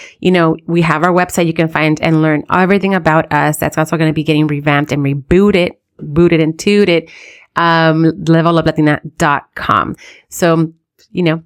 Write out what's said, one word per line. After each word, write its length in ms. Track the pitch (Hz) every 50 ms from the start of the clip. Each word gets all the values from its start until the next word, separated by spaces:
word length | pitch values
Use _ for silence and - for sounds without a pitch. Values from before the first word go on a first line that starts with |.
| - - - -
you 100 | - 185
know, 260 | 185 180 170 160 160 165 -
we 140 | - 170 170
have 220 | 165 165 151 151 160
our 80 | 185
website. 360 | 175 180 180 180 - - 170
You 60 | 165 160
can 140 | - 165
find 320 | 160 160 156 156 156 151 -
and 200 | - 165 160 156
learn 220 | 156 156 151 147 - -
everything 420 | - 180 185 180 202 196 185 196 196
about 380 | 185 160 160 156 160 156 -
us. 260 | 151 147 147 147 151
That's 200 | - 165 147 -
also 200 | - 156 - -
gonna 160 | 165 165 156 151
be 100 | 156 147
getting 240 | 156 156 151 151
revamped 440 | 151 151 143 143 151 143 143 147 -
and 120 | 143 143 139
rebooted, 680 | 139 143 143 135 - 170 185 202 208 202 180 175 - - _ _ _ _
booted 440 | - - 151 143 160 175 170 170 156
and 180 | 160 151 160 -
tooted, 500 | - 208 208 202 202 185 170 160 165 - - - - - - - _ _ -
um, 560 | - 170 170 165 165 165 160 156 160 160 160 160 - 160
level 300 | 156 165 165 160 170 170
up 80 | 165 156
latina 360 | 160 - - 151 151 151 - - 156 _
dot 300 | - 175 151 143 135 - _ -
com. 400 | - - - - 98 - - - - - - - - _ -
So, 420 | - - 185 170 165 165 160 160 165 _ _ _ _ _ _ _
you 120 | - - 175
know 180 | 160 160 165 160